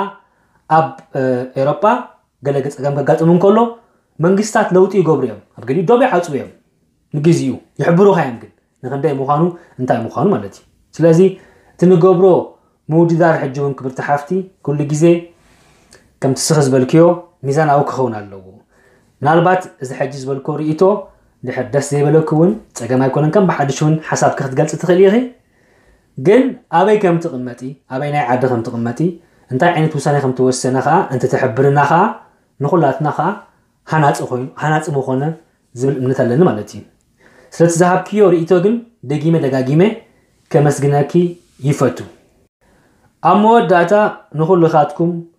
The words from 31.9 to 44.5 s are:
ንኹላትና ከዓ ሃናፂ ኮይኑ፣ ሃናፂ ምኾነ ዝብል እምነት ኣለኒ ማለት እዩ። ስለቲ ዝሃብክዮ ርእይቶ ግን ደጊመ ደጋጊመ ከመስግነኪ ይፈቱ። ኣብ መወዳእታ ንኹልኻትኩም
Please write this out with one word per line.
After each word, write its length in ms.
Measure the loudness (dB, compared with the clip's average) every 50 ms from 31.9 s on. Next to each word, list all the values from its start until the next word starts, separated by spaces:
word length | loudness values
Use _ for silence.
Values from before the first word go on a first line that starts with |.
| 2 2 2 0 -2 -8 -16 _ _ _ _ _ _ -8
ንኹላትና 480 | -4 0 0 2 2 0 0 -2 -4 -4
ከዓ 180 | -4 -4 -4 -4 -6 -8 -14 _ _ _ _ _ _ _ _ -4
ሃናፂ 300 | 0 0 2 2 0 -2
ኮይኑ፣ 240 | -6 -6 -6 -6 -8 -10 -10
ሃናፂ 300 | -6 -4 -2 -2 -2 -2 -4
ምኾነ 300 | -4 -4 -4 -2 -4 -4 -4 -4 -6 -10 _ _ _ _ _ _ -8
ዝብል 200 | -4 -4 -4 -2
እምነት 220 | -2 -2 -2 -2 0
ኣለኒ 200 | 0 0 2 2
ማለት 260 | 2 2 2 -2 -8 -12
እዩ። 120 | -16 -20 -20 -20 _ _ _ _ _ _ _ _ _ _ _ _
ስለቲ 200 | 0 0 2 2
ዝሃብክዮ 500 | 2 2 2 2 0 0 -2 -2 0 2 4 4
ርእይቶ 240 | 4 2 2 2 2 2
ግን 140 | 2 0 0 -2 -6 -12 _ _
ደጊመ 320 | -8 -6 -6 -2 0 0 0 0
ደጋጊመ 420 | 0 0 -2 -2 0 0 2 2 2 2 0 -4 -10 _ _ _ _ _ _ _ _ _
ከመስግነኪ 640 | 0 2 2 2 0 0 0 0 0 0 0 0 0 0 0 0 -4 -10 _ _ _ -6
ይፈቱ። 380 | -4 -4 0 0 0 -2 -2 -6 -12 -18 -20 _ _ _ _ _ _ _ _ _ _ _ _ _ _ _ _ _ _ _ _ _
ኣብ 140 | 0 2 2 4
መወዳእታ 560 | 4 4 4 4 4 4 2 2 2 2 2 2 2 0 -4 -8 -16 _
ንኹልኻትኩም 800 | -6 -2 0 2